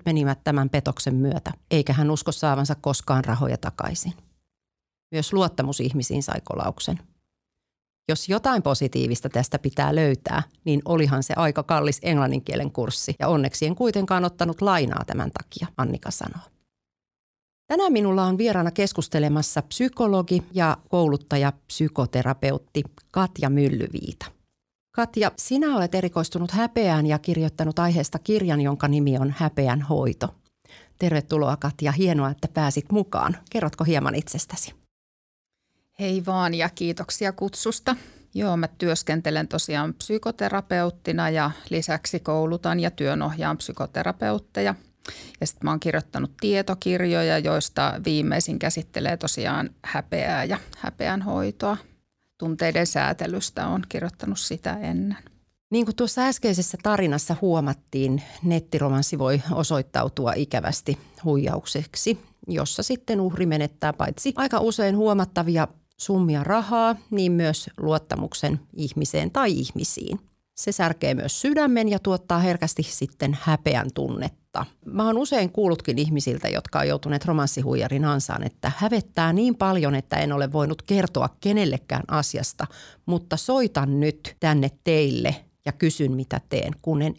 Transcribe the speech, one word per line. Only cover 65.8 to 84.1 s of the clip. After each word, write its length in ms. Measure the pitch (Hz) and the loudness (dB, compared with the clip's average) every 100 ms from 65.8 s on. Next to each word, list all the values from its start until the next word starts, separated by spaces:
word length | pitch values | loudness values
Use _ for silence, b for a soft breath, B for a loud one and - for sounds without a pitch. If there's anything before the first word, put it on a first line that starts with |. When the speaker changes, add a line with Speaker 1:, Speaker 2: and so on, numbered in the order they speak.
| _ - | _ -10
Speaker 1:
summia 460 | - 190 175 147 | 0 2 4 2
rahaa, 520 | 143 214 208 233 226 226 - | 2 0 2 2 2 0 -2
niin 200 | 202 185 | 0 2
myös 380 | 170 165 165 - - | 4 2 0 -4 -6
luottamuksen 840 | 156 156 - - - - 147 147 - | 0 0 0 -4 -4 -2 -2 -2 -4
ihmiseen 580 | - 147 - 147 151 160 | -6 -6 -2 -2 0 -2
tai 200 | 170 247 | 0 0
ihmisiin. 680 | 143 127 - - - - 202 - _ _ - | 0 -2 -4 -6 -6 -6 -8 -10 _ _ -10
Se 160 | - | -4
särkee 420 | 202 170 160 139 | 0 0 0 -2
myös 280 | 131 139 - | -2 -2 -2
sydämen 480 | 269 294 294 233 220 | 0 2 4 4 2
ja 100 | 202 | 0
tuottaa 400 | - 185 185 175 | 0 -2 0 2
herkästi 440 | 180 175 160 - | 2 2 0 -2
sitten 540 | 151 - 139 - 139 143 | -4 -4 -6 -4 -2 -2
häpeän 520 | - 151 151 127 127 | 0 0 2 0 0
tunnetta. 720 | - 135 - - - _ - - _ - | -2 -4 -4 -6 -8 _ -8 -8 _ -8
Mä 200 | 196 220 | -2 0
oon 120 | 226 | 0
usein 340 | 269 - 180 | 0 2 0
kuullutkin 480 | 180 196 165 - 123 | 2 2 2 0 0
ihmisiltä, 500 | 151 151 143 123 - | 0 0 0 -2 -2
jotka 300 | - - 147 | -4 -2 -2
on 80 | 143 | 0
joutuneet 380 | 143 147 143 165 | 0 0 -2 0
romanssihuijarin 800 | 160 139 - 123 131 110 139 151 | 2 2 0 0 0 0 0 2
ansaan, 380 | 139 - - | 0 -2 -4
että 280 | - - - 147 | -6 -4 -4 0
hävettää 560 | 208 226 - - 165 | 0 0 -2 0 2
niin 220 | 175 247 240 | 4 2 2
paljon, 400 | 190 185 143 139 | 2 2 2 0
että 220 | - - | 0 0
en 160 | 147 | 0
ole 180 | 143 139 | 0 0
voinut 300 | 147 143 156 | 0 0 -2
kertoa 480 | - 202 175 - 123 - | 0 2 2 0 -2 -2
kenellekään 640 | 202 208 180 135 - 135 - | 0 2 2 0 -2 -6 -2
asiasta, 600 | 156 147 - 139 - - B B B - | -2 -2 -2 -4 -4 -8 B B B -4
mutta 320 | 175 175 160 | -4 -2 -4
soitan 600 | - 262 240 - 139 139 | 0 2 2 2 0 2
nyt 360 | 151 | 2